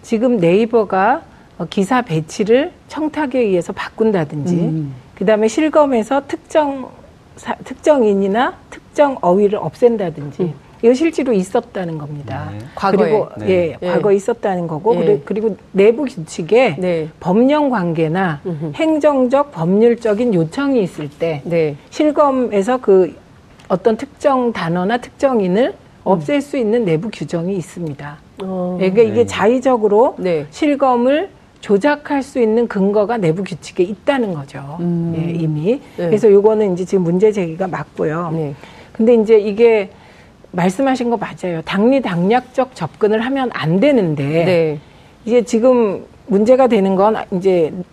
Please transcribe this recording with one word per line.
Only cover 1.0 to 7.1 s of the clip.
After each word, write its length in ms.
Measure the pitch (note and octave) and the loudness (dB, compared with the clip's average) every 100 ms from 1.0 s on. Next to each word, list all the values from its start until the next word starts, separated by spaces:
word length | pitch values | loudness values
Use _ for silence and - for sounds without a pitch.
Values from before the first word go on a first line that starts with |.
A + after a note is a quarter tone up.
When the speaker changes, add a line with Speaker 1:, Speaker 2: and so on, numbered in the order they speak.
| G3+ D#4 - - - - | 0 0 -6 -20 -20 -12
Speaker 1:
어, 60 | E3+ | -6
기사 320 | - F#3+ B3+ | -2 0 0
배치를 720 | A#3+ D#3+ D#3 - G3+ A#3+ E4+ - - | 0 -4 -4 -6 2 2 2 -8 -16
청탁에 500 | - D#4 D4 D4 C4 | -6 -6 -4 -4 0
의해서 320 | A3 F3+ E3 | 0 0 -2
바꾼다든지 840 | G3+ - - A3 G3 D3+ D3+ C#3+ F3 | -10 -12 -2 0 0 -2 -6 -2 -2
Speaker 2:
음. 380 | E3 D#3+ C#3+ C3 - - | 0 -4 -6 -12 -20 -4
Speaker 1:
그다음에 320 | G3 G#3+ A3 | 0 2 2
실검에서 760 | A3 D#4 D#4+ C#4+ A#3+ G#3+ C#4 C#4 | 0 2 2 2 0 0 -4 -4
특정 640 | E4 - D#4+ C#4+ C#4 B3 - - | -12 -2 -2 -2 -6 -12 -18 -20